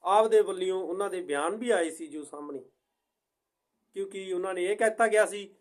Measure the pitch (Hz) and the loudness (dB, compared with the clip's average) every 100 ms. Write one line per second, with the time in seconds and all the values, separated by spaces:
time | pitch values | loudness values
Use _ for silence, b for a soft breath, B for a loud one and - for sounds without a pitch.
0 | 175 208 220 214 196 185 185 185 170 185 | 2 4 6 4 4 0 -2 -4 -4 -4
1 | 202 180 143 143 160 214 240 196 165 160 | -4 -6 -4 -2 -2 -2 0 0 0 -6
2 | 160 151 143 147 147 139 - _ _ _ | -12 -12 -14 -14 -12 -12 -14 _ _ _
3 | _ _ _ _ _ _ _ _ _ 196 | _ _ _ _ _ _ _ _ _ -8
4 | 196 196 190 180 190 185 180 208 226 220 | -8 -8 -6 -4 -4 -2 -2 2 2 4
5 | 226 214 202 202 196 _ | 4 4 4 0 -12 _